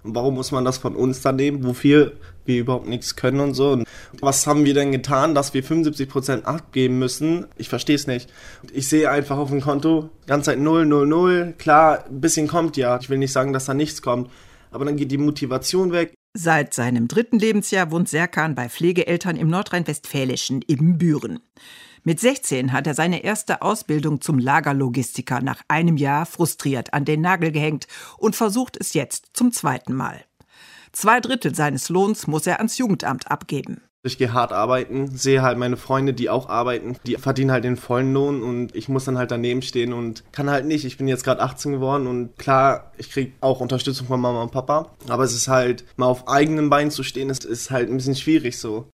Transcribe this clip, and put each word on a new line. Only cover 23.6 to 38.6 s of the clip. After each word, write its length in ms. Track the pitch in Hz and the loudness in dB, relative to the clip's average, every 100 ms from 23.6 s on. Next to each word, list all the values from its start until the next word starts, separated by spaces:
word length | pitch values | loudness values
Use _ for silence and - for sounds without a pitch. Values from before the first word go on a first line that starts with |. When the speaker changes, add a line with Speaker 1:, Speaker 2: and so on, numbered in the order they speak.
Speaker 2:
Ausbildung 580 | 175 220 - 151 151 147 | 0 -2 -2 -2 0 -2
zum 180 | - 139 | 0 0
Lagerlogistiker 1000 | 123 147 151 139 135 123 127 - - 127 | 4 2 2 0 0 -2 -4 -8 -6 -4
nach 220 | - 127 - | -4 -6 -2
einem 280 | 151 170 151 | 2 4 2
Jahr 300 | 139 143 170 | 2 0 -2
frustriert 680 | - 165 - 143 131 - | -2 -2 0 -4 -4 -2
an 140 | 147 143 | -4 0
den 160 | 151 | 0
Nagel 280 | 175 185 165 | 0 0 0
gehängt 360 | 151 151 143 - - - - | 0 -2 -4 -8 -18 -20 -2
und 180 | 220 - | -2 2
versucht 400 | 220 220 262 - | 0 0 -4 -8
es 140 | - | -4
jetzt 360 | 156 135 - _ | -4 -4 -10 _
zum 200 | - 240 | 0 0
zweiten 420 | - 156 131 - | 2 -2 -2 -4
Mal. 260 | 131 139 - - _ _ _ - - - | -6 -6 -10 -20 _ _ _ -20 -20 -14
Zwei 280 | - 202 247 | -2 2 2
Drittel 340 | 233 214 143 | 2 -2 -2
seines 340 | 127 147 135 - | 0 0 0 -2
Lohns 380 | 175 202 214 - | 0 2 0 -2
muss 200 | 151 180 | -2 0
er 120 | 175 | 0
ans 180 | 226 - | -2 -2
Jugendamt 540 | 247 180 - 127 - | 0 0 -2 -6 -4
abgeben. 500 | 147 - 143 131 - _ _ | -6 -4 -6 -6 -14 _ _
Speaker 1:
Ich 160 | 127 - | -10 -2
gehe 160 | 127 | 0
hart 180 | 123 117 | 0 0
arbeiten, 640 | 92 113 127 120 131 139 131 | 0 0 0 -2 -6 -6 -2
sehe 240 | 135 135 | 2 4
halt 160 | 131 120 | 4 2
meine 220 | 123 120 | -2 -4
Freunde, 340 | - 135 139 | -2 0 0
die 160 | 120 120 | -2 -2
auch 220 | 117 123 | -2 -2
arbeiten, 480 | 110 123 120 107 127 120 | -2 0 -2 -6 -8 -6
die 100 | - | -4
verdienen 360 | 131 131 135 | -2 0 2
halt 120 | 127 | 2
den 140 | 120 123 | 0 -4
vollen 340 | - 123 131 | -2 0 2
Lohn 300 | 135 143 139 | 2 0 0
und 340 | 117 120 | -4 -4